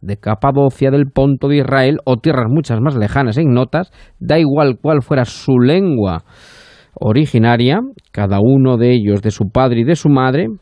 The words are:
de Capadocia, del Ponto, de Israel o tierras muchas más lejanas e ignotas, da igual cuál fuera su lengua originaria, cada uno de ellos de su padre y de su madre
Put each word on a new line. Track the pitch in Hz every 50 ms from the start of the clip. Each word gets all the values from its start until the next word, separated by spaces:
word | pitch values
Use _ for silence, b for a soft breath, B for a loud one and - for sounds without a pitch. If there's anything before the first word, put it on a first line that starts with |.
de | - 92 101 -
Capadocia, | - 101 107 104 - 139 135 139 139 139 131 - 143 135
del | 135 139 147 139
Ponto, | - - 135 139 139 123 - 139
de | 143 143
Israel | 135 127 135 135 131 131 - - -
o | - 127 117
tierras | - 160 - 131 120 110
muchas | 123 160 151 - 120 110
más | 117 156 143
lejanas | 123 104 104 - 135 139 117 110 131
e |
ignotas, | 165 151 123 123 127 - - 151 180 - b b b b b b
da | 180 175 147 160
igual | 165 147 135 151 151 139 123 -
cuál | _ 151 156 147
fuera | 123 - 151 135 120
su | 107 - - - - 135 123
lengua | 123 127 151 180 196 190 151 120 104 95 87 82 - B B B B B B B B B B B B B B
originaria, | - - - 110 127 156 139 - 123 110 120 120 117 120 123 143 202 247 269 277 - _ _
cada | _ - 104 98 101 98
uno | 104 120 135 139 131 131 127 113
de | 117 123 123
ellos | 123 107 104 101 101 98
de | 107
su | 104 - 107 95
padre | - 127 131 131 120 117
y | 117
de | 123 170
su | 151 - 156
madre | 143 135 127 131 127 143 185 226 220 190